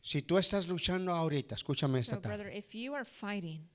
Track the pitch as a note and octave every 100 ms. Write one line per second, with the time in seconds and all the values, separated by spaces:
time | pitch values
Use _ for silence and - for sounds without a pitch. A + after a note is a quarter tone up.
0 | - D3+ - F3 F3+ G3+ F3 F3+ - F#3
1 | F#3 E3+ E3 D3 B2+ G#2 - C#3+ C#3+ C3
2 | A#2 G2+ F2+ G#3 G3+ G#3 G3+ A3 B3 C#4+
3 | A#3 - G3+ G3+ E3+ D#3 D#3